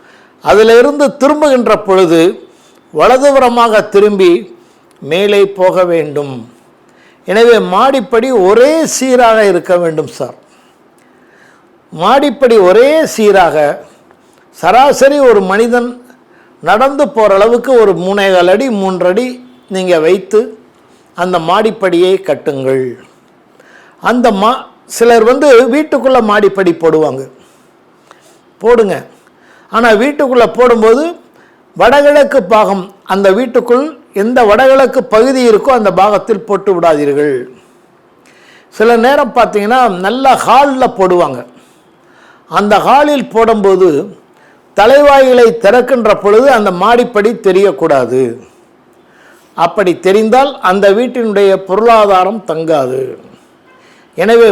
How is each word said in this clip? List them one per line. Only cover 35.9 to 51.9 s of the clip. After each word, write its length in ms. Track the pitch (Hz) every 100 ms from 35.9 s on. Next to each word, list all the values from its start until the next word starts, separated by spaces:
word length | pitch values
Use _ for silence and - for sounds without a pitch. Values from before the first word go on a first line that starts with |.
| 175
பாகத்தில் 440 | 202 208 226 208 -
போட்டு 200 | 190 202
விடாதீர்கள். 600 | 180 170 151 143 143 147 127 127 - _ _ _ _ _ _ _ _ _ _ _
சில 160 | - 226 233 240
நேரம் 300 | 294 262 247
பார்த்தீங்கன்னா, 420 | 214 208 202 254 240 175 190
நல்ல 300 | 247 269 240
ஹால்ல 400 | - 240 285 262 254 -
போடுவாங்க, 400 | 185 180 151 127 - _ _ _ _ _ _ _ _ _ - 165
அந்த 160 | 208 202 170
ஹாலில் 440 | 262 294 285 196
போடும்போது 540 | 220 226 220 196 185 185 143 - - _ _ _ _ _ -
தலைவாயிலை 680 | 214 277 285 277 262 247 233 -
திறக்கின்ற 460 | 196 247 247 262 214 196
பொழுது 240 | 202 220 277 240
அந்த 140 | 202 175
மாடிப்படி 480 | 202 240 240 208 208 220 190
தெரியக்கூடாது. 760 | 185 196 - 165 139 120 127 123 113 - _ _ _ _ _ _ _ _ _ _ - 170
அப்படி 260 | 208 185 165 185
தெரிந்தால் 440 | 202 220 247 277 262 185
அந்த 160 | 196 202 202
வீட்டினுடைய 520 | 254 247 226 202 196 190 190
பொருளாதாரம் 720 | 190 233